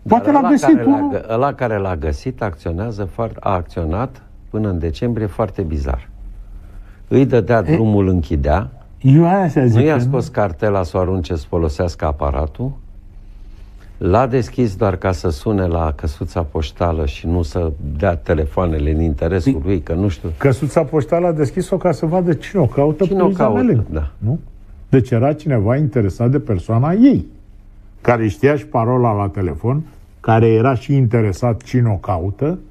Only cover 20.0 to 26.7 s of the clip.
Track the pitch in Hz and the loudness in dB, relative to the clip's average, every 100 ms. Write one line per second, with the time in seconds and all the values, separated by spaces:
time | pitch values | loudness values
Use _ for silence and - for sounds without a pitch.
20 | 101 87 85 78 139 123 143 170 151 156 | -2 -2 -8 0 0 2 0 0 0 -2
21 | - 170 175 156 139 185 180 185 180 143 | 0 0 0 0 -2 -2 -4 -2 0 0
22 | 160 185 175 143 - 190 131 - 147 151 | 0 0 0 -2 -2 0 0 2 0 2
23 | 190 190 175 180 - 247 254 127 - 78 | 0 2 2 2 2 2 2 2 0 -4
24 | 71 - 107 160 - - - - - 135 | -6 -4 -4 -4 -6 -20 -20 -20 2 2
25 | - 117 135 151 156 123 101 131 151 123 | 4 2 2 0 -2 0 2 0 0 0
26 | 98 - 120 143 - 92 - | 0 0 0 0 0 -4 0